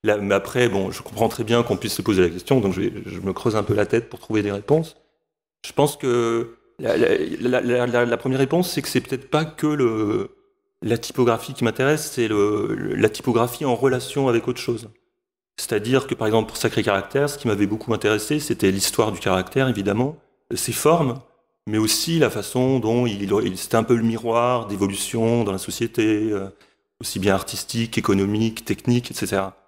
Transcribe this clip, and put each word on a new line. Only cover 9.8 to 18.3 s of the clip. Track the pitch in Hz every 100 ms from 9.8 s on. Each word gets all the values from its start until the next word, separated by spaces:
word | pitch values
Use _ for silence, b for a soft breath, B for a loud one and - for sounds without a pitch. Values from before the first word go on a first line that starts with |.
| 123 110 104 107 98 _ _ _ _ _
la | 110 117
typographie | - - 120 117 -
qui | 135 117
m'intéresse, | - 135 151 156
c'est | - 113
le, | 107 104 104 104
le, | 107 101 -
la | 107
typographie | - - 113 120 - 143
en | 117
relation | 135 127 - 143 135
avec | 117 -
autre | 120
chose. | - 117 107 _ _ _ _ _ _ -
C'est-à-dire | - 107 110 131 -
que, | 117
par | 110
exemple, | 110 110
pour | -
Sacré | 113 -
Caractère, | 107 98 98 135 143
ce | 143
qui | 120
m'avait | 101 101
beaucoup | 107 -
intéressé, | 110 104 107 -